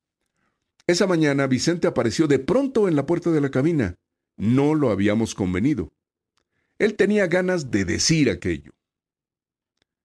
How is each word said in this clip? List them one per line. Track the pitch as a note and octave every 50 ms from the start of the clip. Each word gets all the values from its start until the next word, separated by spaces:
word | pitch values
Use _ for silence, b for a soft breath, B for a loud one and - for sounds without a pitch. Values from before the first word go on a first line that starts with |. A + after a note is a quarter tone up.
| _ _ _ _ _ _ _ _ _ _ _ _ _ _ _ _ _ -
Esa | F3 F3 G#3+
mañana, | F#3 F3+ D#3+ D#3 D3 C#3 C#3 C#3 C3+
Vicente | - A#2 - E3 E3+ E3 -
apareció | - - C3 A#2 A#2 G#2 - D#3+ D3
de | C#3+ C3
pronto | C3 - F#3+ C4 C#4 C4+ C4+ A#3 G#3 F#3
en | D#3+
la | C#3 C#3
puerta | C#3 F3 E3+ - F3
de | E3 D3+
la | C#3+ C3+
cabina. | - C3 C3 E3+ F3 D3 A#2 F2+ E2+ - _ _ _ _ _ _ _ -
No | F#2+ G#2+ A#2+ C3+ C#3 D3 D#3
lo | D#3 C#3+ A#2+
habíamos | G2+ G2 G2+ G#2 G#2 A2 A2+ G2+ -
convenido. | - G2+ F2+ F2+ F2+ G#2+ D3 D3+ G#2 E2 - - _ _ _ _ _ _ _ _ _ _ _ _ _ _ _ _ _
Él | F#3+ A3+ G#3+
tenía | - G3+ G3+ G#3 G#3 G3 E3+
ganas | F3 F#3 F#3 F#3 F#3 F3 D3 A#2+
de | G#2 G2 F#2+
decir | F2 F#2+ F2+ - - E3 D#3+ C#3+ A#2
aquello. | F#2 E2+ - F#2+ E2 C#2+ C#2+ - - _ _ _ _ _ _ _ _ _ _ _ _ _ _ _ _ _ _ _ _ _ _ _ _ _ _